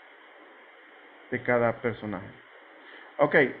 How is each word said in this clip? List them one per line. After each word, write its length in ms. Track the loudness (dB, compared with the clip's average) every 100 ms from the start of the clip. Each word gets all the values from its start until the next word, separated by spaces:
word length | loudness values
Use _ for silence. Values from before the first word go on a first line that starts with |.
| -20 -20 -20 -20 -20 -20 -20 -20 -20 -20 -20 -20 -8
de 80 | -6
cada 340 | 0 2 2 0
personaje. 480 | -4 -4 -6 -8 -10 -18 -20 -20 -20 -20 -20 -20 -14 0
Okay, 320 | 4 4 4 0